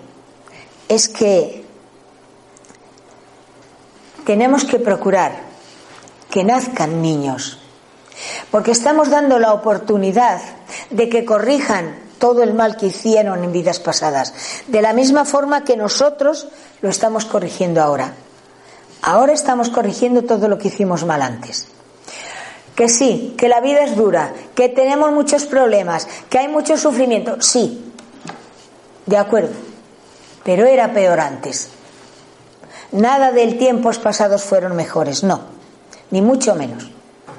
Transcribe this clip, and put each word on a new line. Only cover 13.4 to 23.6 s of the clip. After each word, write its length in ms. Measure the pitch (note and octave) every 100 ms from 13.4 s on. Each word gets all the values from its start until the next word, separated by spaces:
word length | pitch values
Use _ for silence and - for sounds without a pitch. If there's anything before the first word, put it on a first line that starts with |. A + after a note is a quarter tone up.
en 80 | F3
vidas 280 | F3 E3+ E3+
pasadas, 520 | E3 D3+ D#3 C3+ - - - - -
de 140 | A3
la 140 | A3
misma 320 | A#3 C4 D4 C#4
forma 360 | C#4 C#4 C#4+
que 140 | C#4+ A3+
nosotros 720 | G#3 - C#4+ C#4+ C#4 D#4 - - - -
lo 80 | G3
estamos 380 | - A3+ A3 A3
corrigiendo 560 | G#3 E3+ - F3+ E3
ahora. 320 | D3 C#3 C3 - - - _ - - - - -
Ahora 320 | D#3+ G3 C#4
estamos 340 | D4 C4+ B3 A#3
corrigiendo 540 | A#3+ G3+ - B3 B3
todo 260 | A#3+ G#3+ G#3+
lo 80 | G3
que 120 | G3
hicimos 360 | - F#3+ E3+
mal 160 | E3+ D3+
antes. 460 | B2+ A#2 - - - - - - - - - - - - -
Que 160 | - A#3
sí, 440 | A#3 C4 F#3 - -
que 100 | A#3+
la 120 | A#3+